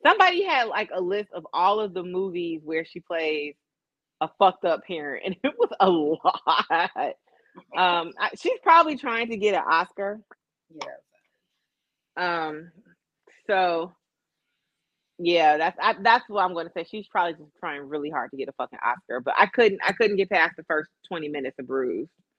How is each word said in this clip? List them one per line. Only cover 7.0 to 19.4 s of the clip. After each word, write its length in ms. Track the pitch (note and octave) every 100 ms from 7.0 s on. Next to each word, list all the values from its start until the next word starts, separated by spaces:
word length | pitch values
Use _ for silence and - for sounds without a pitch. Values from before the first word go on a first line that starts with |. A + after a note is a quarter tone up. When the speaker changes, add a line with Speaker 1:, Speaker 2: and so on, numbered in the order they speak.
| C3 - _ _ _ - _ D3+
Speaker 1:
Um, 360 | F#3 F3 E3 -
I, 100 | - -
she's 200 | - B4
probably 340 | - E4 E4 C#4
trying 320 | C#4 A3+ A#3
to 60 | A3+
get 180 | G#3 F#3
an 80 | -
Oscar. 520 | E3 F3+ - G3 G#3+ _ - _ _ _
Speaker 2:
Yeah. 140 | D#3+ - C2 _ _ _ _ _ _ _ _ _ _ _ - F3+ E3+ D#3+
Speaker 1:
Um, 240 | D3+ E3+ E3 _ _ _ _ _ _ -
so 440 | G3 F#3 E3 F3 _ _ _ _ _ _ _ _ _ _ _ _ _
yeah, 380 | F3 F3 D#3 D3+
that's, 200 | D#3+ -
I, 120 | F#3+ G#3
that's 280 | G3 A#3 -
what 160 | G#3
I'm 100 | F#3
gonna 160 | E3+ E3
say. 120 | F3+ E3+
She's 200 | G#3+ G3
probably 260 | G#3 F3
just 220 | D#3+ D3+ _
trying 240 | F3 C#3+ C#3
really 200 | D3+ D3
hard 220 | D#3 B2
to 60 | C3+
get 120 | C3+
a 40 |
fucking 260 | - B2+ -
Oscar, 340 | A#2 B2 _ B2
but 140 | B2+
I 100 | -